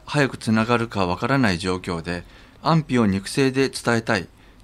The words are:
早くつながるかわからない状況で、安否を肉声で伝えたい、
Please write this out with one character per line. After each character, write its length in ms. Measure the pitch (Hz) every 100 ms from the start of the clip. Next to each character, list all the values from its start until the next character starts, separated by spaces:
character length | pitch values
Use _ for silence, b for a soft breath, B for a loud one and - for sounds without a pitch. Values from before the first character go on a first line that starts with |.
| -
早 240 | 147 131
く 80 | -
つ 140 | 117
な 140 | 110 110
が 100 | 117
る 120 | 117
か 180 | 101 90
わ 120 | 90
か 100 | 120
ら 100 | 139
な 140 | 117
い 80 | 85
状 160 | 92 90
況 260 | 98 85
で、 220 | 82 87 - b b b
安 220 | 143 160 147
否 100 | 123
を 80 | 110
肉 240 | 95 -
声 220 | - 135
で 180 | 131 131
伝 280 | - 123 113
え 40 |
た 160 | 117 104
い、 100 | - - b b